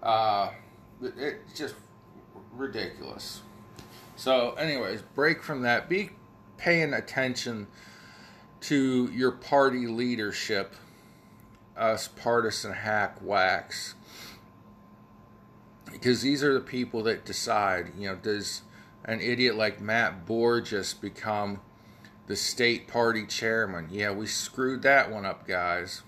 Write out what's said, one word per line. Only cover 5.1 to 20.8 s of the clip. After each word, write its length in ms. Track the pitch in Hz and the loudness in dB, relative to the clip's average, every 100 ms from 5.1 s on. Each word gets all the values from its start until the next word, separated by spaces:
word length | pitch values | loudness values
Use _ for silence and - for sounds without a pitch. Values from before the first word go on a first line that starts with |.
break 300 | - 151 160 | 2 2 2
from 200 | - 147 | -2 -2
that. 260 | 123 120 - | 2 2 2
Be 220 | 180 202 - - - - - | -2 -2 -10 -20 -20 -20 -4
paying 360 | - 170 156 | 2 4 4
attention 760 | 123 - - 131 120 - 113 101 - - - - - - - - - | 0 -4 -2 0 -2 -6 -6 -10 -16 -20 -20 -20 -20 -20 -20 -20 -14
to 500 | - 147 135 127 123 | 0 2 4 4 2
your 200 | 113 127 | 2 0
party 560 | 123 - 139 135 127 120 | 0 2 6 6 4 -4
leadership, 880 | 113 123 117 107 95 - 104 95 - - - - - - - - - - - | -2 -2 -2 -2 -4 -2 -2 -2 -10 -20 -20 -20 -20 -20 -20 -20 -20 -20 -2
us 320 | 110 110 - | 0 0 -4
partisan 640 | - 120 117 113 104 107 | -6 2 2 2 -2 -6
hack 460 | 95 107 107 98 - | -6 -2 0 0 -4
whacks. 760 | 92 101 92 95 - - - - - - - - - - - - - - - - - - - - - - - | -2 2 4 2 -2 -10 -12 -14 -20 -20 -18 -20 -20 -20 -20 -20 -20 -20 -20 -20 -20 -20 -20 -20 -20 -20 -20
Because 300 | - 123 120 | -4 2 2
these 220 | 135 143 | 2 2
are 100 | 143 | 2
the 80 | 135 | 2
people 420 | - 127 123 117 | 0 -6 -4 -2
that 220 | 110 101 - | 0 -2 -4
decide, 680 | 98 - 110 101 92 87 90 | -8 0 2 2 0 -4 -8
you 100 | 101 | -8
know, 80 | 92 | -6
does 460 | 107 104 98 - - - - - | -2 -2 -4 -10 -14 -20 -20 -18
an 160 | - 113 | -6 -4
idiot 380 | 107 120 127 107 | -2 2 2 2
like 240 | 107 98 | 0 -2
Matt 440 | 101 113 110 92 87 | -2 2 0 -2 -4
Borges 680 | 113 117 120 117 104 | 2 4 2 0 -4